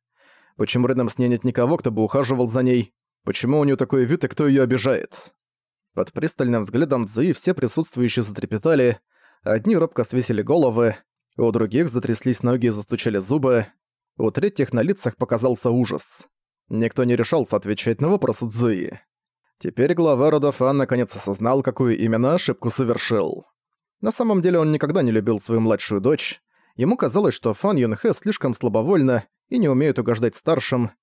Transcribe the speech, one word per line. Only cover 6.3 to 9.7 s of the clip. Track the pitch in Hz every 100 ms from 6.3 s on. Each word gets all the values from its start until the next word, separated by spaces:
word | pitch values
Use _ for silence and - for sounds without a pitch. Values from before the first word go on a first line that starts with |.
| - 123 117
взглядом | 98 120 156 131 104
Цзуи | 107 175
все | - 180
присутствующие | 180 113 - 160 123 120 127
затрепетали, | 104 98 - 107 160 147 123 110 _ _ _ _
одни | - 110 196